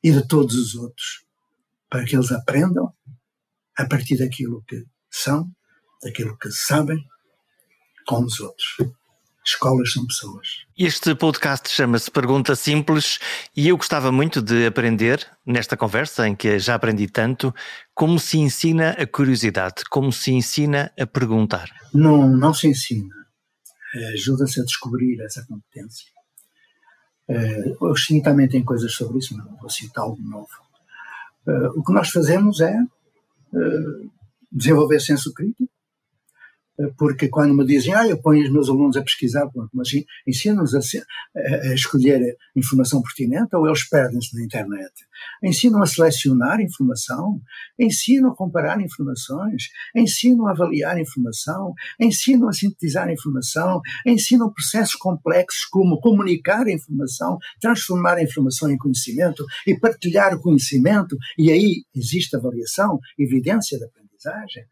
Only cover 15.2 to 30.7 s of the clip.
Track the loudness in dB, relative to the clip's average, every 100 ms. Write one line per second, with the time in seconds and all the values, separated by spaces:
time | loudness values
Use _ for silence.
15.2 | -4 _ -4 -4 -2 -4 -2 -2 -2 -2
16.2 | -2 0 0 0 0 0 0 -2 -2 -2
17.2 | -2 -2 -4 -6 -16 -18 -14 -2 2 2
18.2 | 0 0 0 0 0 2 0 -2 -6 0
19.2 | 0 2 0 -2 -4 -8 -6 -2 -2 -2
20.2 | 0 0 0 -2 0 0 -4 -8 -6 -2
21.2 | 0 0 0 -2 -6 -20 0 4 6 8
22.2 | 6 6 4 2 2 0 -2 -6 -6 -14
23.2 | -20 _ _ _ -20 _ -16 -12 -8 -6
24.2 | -2 0 0 -2 -4 -6 -6 -2 -2 -2
25.2 | -8 -14 -14 -18 _ -20 -18 -20 -20 _
26.2 | _ _ _ _ _ _ _ _ _ _
27.2 | -8 -4 -2 -2 -6 -4 -2 0 2 2
28.2 | 4 4 4 2 -2 -4 -4 -6 -6 -6
29.2 | -6 -12 -16 -18 -12 -12 -10 -10 -8 -10
30.2 | -12 -14 -18 -20 _